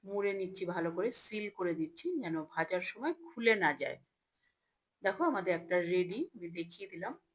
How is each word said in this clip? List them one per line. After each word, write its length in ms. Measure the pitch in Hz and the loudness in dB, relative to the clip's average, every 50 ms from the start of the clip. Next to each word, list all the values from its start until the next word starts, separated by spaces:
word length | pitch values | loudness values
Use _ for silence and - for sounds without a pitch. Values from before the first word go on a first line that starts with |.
| _ | _
মুড়ে 280 | 196 202 202 202 202 196 | -4 -2 0 0 0 0
নিচ্ছি, 300 | 196 190 185 190 - 190 | 0 -2 -4 -4 -4 -4
ভালো 240 | 170 175 175 170 170 | -2 -2 0 0 0
করে 180 | 170 175 190 247 | 0 0 -2 0
সিল 340 | 254 - - - 214 214 208 208 | -2 -2 -6 -2 -4 -4 -4 -4
করে 240 | - - 180 175 165 | -4 -2 -2 0 0
দিচ্ছি 320 | 156 160 156 - - - 339 359 311 240 | 0 -2 -4 -4 -6 -4 -2 -2 -2 -2
যেন 120 | 170 160 160 156 | -2 -2 -2 -4
ভাজার 380 | - - 156 165 - 185 180 | -4 0 -2 0 2 0 -2
সময় 320 | 180 - - 214 247 311 339 - - - | -2 -2 -6 -4 -4 -4 -4 -4 -8 -14
খুলে 260 | - - 226 226 220 | -8 2 4 4 6
না 160 | 202 180 151 147 | 6 6 2 2
যায়। 240 | 135 - - - - _ _ _ _ _ _ _ _ _ _ _ _ _ _ _ _ _ _ _ _ - | 2 -4 -6 -6 -8 _ _ _ _ _ _ _ _ _ _ _ _ _ _ _ _ _ _ _ _ 0
দেখো, 180 | 196 190 - 330 | 0 2 4 4
আমাদের 300 | 339 277 202 180 180 175 165 | 4 4 2 2 2 2 2
একটা 180 | 170 - 185 180 | 2 2 2 2
রেডি, 380 | 175 170 180 180 185 175 190 233 339 - _ | 4 4 2 2 2 2 0 -4 -4 -4 _
আমি 140 | 214 175 170 | -12 -12 -10
দেখিয়ে 380 | 170 175 165 170 - - 196 190 | -6 -6 -6 -6 -8 -12 -12 -12
দিলাম। 260 | 180 170 180 220 285 - _ _ _ | -10 -8 -8 -8 -8 -10 _ _ _